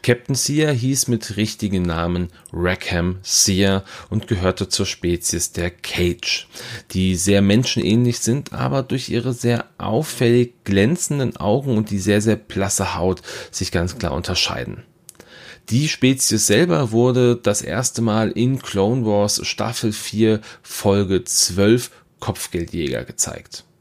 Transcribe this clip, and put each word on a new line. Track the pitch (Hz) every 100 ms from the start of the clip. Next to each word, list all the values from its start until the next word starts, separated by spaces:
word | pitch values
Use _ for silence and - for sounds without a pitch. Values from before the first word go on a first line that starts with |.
Captain | - 120 - 135
Sear | - 147 151
hieß | 135 127 135 -
mit | 117 - 98
richtigen | 107 - 104 95
Namen | 90 82 85 87 87 - -
Rackham | 87 90 90 - 90 87 92
Sear | - - - 95 98 95 - - -
und | 107 -
gehörte | 98 92 92 98
zur | - 98
Spezies | - 87 87 - 90 -
der | - 87
Cage, | - - - 90 85 - - - - - 110 -
die | 92 92 90
sehr | 90 101
menschenähnlich | 98 107 127 - 80 113 123 120
sind, | - 139 -
aber | - 131 135
durch | 131 135 -
ihre | 117 120
sehr | 120 120 117 - _
auffällig | - 113 156 - 120 120 120 _
glänzenden | - 98 107 175 - 143 131 -
Augen | 98 120 139 110
und | 107
die | 101
sehr, | 95 104
sehr | 107 104
blasse | - - 95 - 95
Haut | 92 90 92 - - -
sich | - 92
ganz | 90 87 -
klar | 85
unterscheiden. | 69 87 - - - 60 - - _ - _ - - - - -
Die | 113 151
Spezies | - 131 131 - 110 -
selber | 104 175 160 123
wurde | 110 123 127 123
das | 120 - 104
erste | - 92 127 -
Mal | 117 107 110
in | - 120 131
Clone | - 98 98 127
Wars | 110 104 101 -
Staffel | - - 107 117 113
vier, | 104 - 104 110 107 - -
Folge | - - 107 101 95 95
zwölf, | - - - 87 101 120 123 - _ _
Kopfgeldjäger, | - 95 - 87 85 87 73 62
gezeigt. | 62 - - - - - _ _